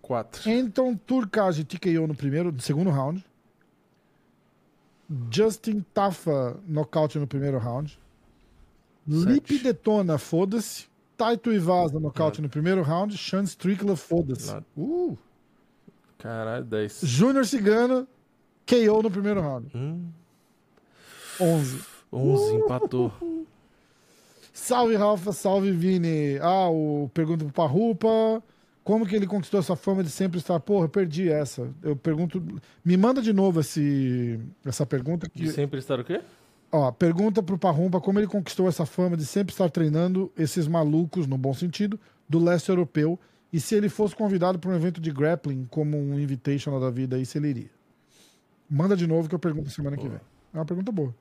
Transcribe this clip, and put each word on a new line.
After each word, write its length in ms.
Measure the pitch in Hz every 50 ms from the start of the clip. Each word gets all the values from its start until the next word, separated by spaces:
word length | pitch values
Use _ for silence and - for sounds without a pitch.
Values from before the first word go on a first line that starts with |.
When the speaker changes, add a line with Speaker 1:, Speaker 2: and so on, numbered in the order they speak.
Speaker 1:
Quatro. 480 | - - 127 117 110 - - - - 214
Speaker 2:
Anton 420 | 226 247 262 226 190 - 254 254 240
Turcage, 680 | 190 _ - 254 262 226 190 - 220 202 185 170 147 156
T 140 | - - 170
K 200 | - 185 165 165
O 80 | 160
no 80 | 156 147
primeiro, 380 | 127 - 139 135 160 175 175
no 80 | 151 123
segundo 300 | - - 147 147 180 196
round. 340 | 147 139 131 143 170 190 185 _ _ _ _ _ _ _ _ _ _ _ _ _ _ _ _ _ _ _ _ _ _ _ _ _ _ _ _ _ _ _ _ _ _ _ _ - 156 131 120 117
Justin 500 | 113 170 214 220 208 - - 226 214 208 180 _ _
Tafa, 680 | 214 196 202 175 - - 170 147 139 127 120 - - 202 175
nocaute 500 | 156 151 151 - - 160 156 147 - 156
no 80 | 143
primeiro 300 | 123 - 139 139 143 135 127
round. 400 | 110 120 117 131 151 147 - _ _ _ _ _ _ _ _ _ _ _ _ _ - _ _ _ _ _ _ _ _ 151
Speaker 1:
Sete. 160 | 151 160 175 196
Speaker 2:
Lipe 260 | 262 285 - - 285 269
Detona, 600 | 247 262 208 - _ 220 214 214 190 170 156 143
foda-se. 680 | - - - 165 190 196 208 233 202 - - - - _ _ _ _ _ _
Taito 360 | - 233 226 240 226 - 240
Iwasa, 460 | 220 202 165 170 185 180 175 156 139 156
nocaute 380 | 156 147 - - 160 156 - -
Speaker 1:
Nada. 40 | 151 139
Speaker 2:
no 20 |
primeiro 320 | - 151 151 175 190 190
round. 340 | 160 135 160 175 196 214 208
Sean 280 | - - - - 190 202
Strickland, 540 | 180 - _ - 185 202 185 208 202 190 147
foda-se. 500 | - - 165 175 165 135 127 110 - 98
Speaker 1:
Nada. 140 | 101 101 - _ _
Speaker 2:
Uh. 400 | 151 165 262 330 359 359 320 - - _ _ _ _ _ _ _ _ _ _ _ _ _ - _ _ _ _ _ _
Speaker 1:
Caralho, 460 | - 113 113 113 110 110 113 123 123
dez. 360 | 117 110 107 107 107 - -
Speaker 2:
Júnior 440 | - 143 120 131 202 262 269 277 254
Cigano, 600 | 196 285 240 202 202 214 226 240 247 262 254 262 - _ _ _ _ _ _ _ _ _ _ _
K 240 | - 247 240 226 208
O 100 | 214 220
no 80 | 220 226
primeiro 300 | 180 202 196 208 208 202
round. 300 | 160 147 135 123 117 139 -
Speaker 1:
Hum. 340 | 117 131 151 165 175 175 170 165 - _ _ _ _ _ _ _ _ _ _ _ _ _ _ _ _ - - - - - - - -
Speaker 2:
Onze. 400 | 185 165 170 156 143 127 131 135 - - - - _ _
Speaker 1:
Onze, 400 | - 123 131 - 392 403 - -
Speaker 2:
Uh. 60 | 427 440 440
Speaker 1:
empatou. 480 | 427 127 127 427 - - - 370 339 - - 339 339 330 330 320 - _ _ _ _ _ _ _ _ _ _ _ _ _ _ _ _ _ _ - -
Speaker 2:
Salve, 420 | _ - - - 262 247 240 226 226
Rafa, 360 | 202 208 208 214 190 170 208
salve, 400 | 185 - - 202 190 202 190 196
Vini. 680 | 190 165 165 185 190 180 170 165 160 151 147 143 139 139
Ah, 280 | 147 170 185 190 185 175
o, 420 | 165 156 156 151 147 147 147 131
pergunta 320 | _ 170 160 156 170 160 156
pro 80 | 147
Parrupa. 920 | 139 - 165 143 131 190 226 233 226 - - 220 220 220 220 220 220 226 - _ _ _ _ _ _ _ _
Como 200 | - 208 220 226
que 100 | 180 202
ele 100 | 214 196
conquistou 320 | 175 208 202 156 - - 202
essa 160 | 165 - 180
fama 300 | - - 196 196 190 185
de 60 | 156
sempre 280 | - - 190 190 170 180
estar? 220 | - - 180 160
Porra, 240 | - - 208 202 165
eu 40 | 151
perdi 400 | - 202 190 165 143 170 190 170
essa. 440 | 151 151 147 127 - - 120 127 135 156
Eu 140 | - 151 147
pergunto, 460 | 131 - 165 156 151 175 165 - 190 160 160 - 165 - - _ _ _
me 120 | 170 180
manda 240 | 185 196 240 262 269
de 120 | 226 226
novo 280 | 208 190 196 196 170 165
esse... 800 | 143 - - 160 147 143 143 139 135 127 123 123 120 120 117 113 113 131 - _ _
essa 200 | 139 123 - 120
pergunta 420 | 117 - 135 123 147 170 170 165 -
que 140 | _ 165 165
Speaker 1:
De 60 | 156
sempre 260 | 147 143 143 139 143 135
estar 180 | 127 - 139 120
o 60 | 120
quê? 160 | - 175 220 - - - _ _ _ _ _ _ _
Speaker 2:
Ó, 200 | - 156 139 127
pergunta 500 | 120 _ 180 170 165 175 202 220 190 220
pro 140 | 185 160 196 165
Parrumpa 420 | - 185 151 147 180 190 175 180
como 180 | - 196 196 208
ele 60 | 214 190
conquistou 400 | - 208 165 - - - 185 185
essa 160 | 156 - 160
fama 300 | - - - 180 180 170
de 80 | 160 151
sempre 260 | 127 - 202 202 180
estar 160 | - - 190 165
treinando 600 | - 180 165 151 151 160 170 180 185 190 196 175 _
esses 320 | - 160 147 - 185 160 147
malucos, 580 | 170 165 156 147 151 160 175 156 - 185 160
no 100 | 131 135 131
bom 160 | 127 135 135
sentido, 440 | - 175 175 151 - 202 208 214 214 _ _ _ _ _ -
do 100 | 147 165
leste 300 | 170 170 175 170 - -
europeu 500 | 190 180 175 131 _ 156 151 160 175 - _ _ _ _ _ _
e 60 | - 165
se 160 | - - 220
ele 140 | 208 208 196
fosse 260 | - - 214 202 -
convidado 440 | - 214 202 196 180 170 185 190 175
pra 120 | 151 185
um 40 | 185
evento 240 | 170 156 180 165 170
de 100 | 160 165
grappling, 560 | 143 135 147 156 175 165 - 147 139 131 127 120
como 260 | - 156 151 151 151 147
um 200 | 143 143 143 143
Invitational 600 | 147 135 139 123 _ 143 143 139 - 151 139 135
da 100 | 127 131
vida, 260 | 120 123 131 127 127
aí 80 | 127 131
se 120 | 123 - 156
ele 100 | 147 147
iria. 220 | 135 117 107 - _ _ _ _ _ _ _ _ _ _ - _ _ _ _ _ _ _ _ _
Manda 280 | 147 139 175 196 202
de 100 | 180 175
novo 220 | 165 160 165 165 151
que 60 | 185
eu 40 | 160
pergunto 320 | - 170 151 156 151 139
semana 260 | - - 147 139 143
que 80 | 143 139
Speaker 1:
Boa. 140 | 131 107 -
Speaker 2:
vem. 20 | - _ _ _ _ _
É 60 | - 160
uma 80 | 160
pergunta 260 | 147 180 180 190 240
boa. 220 | 220 180 147 127 117 _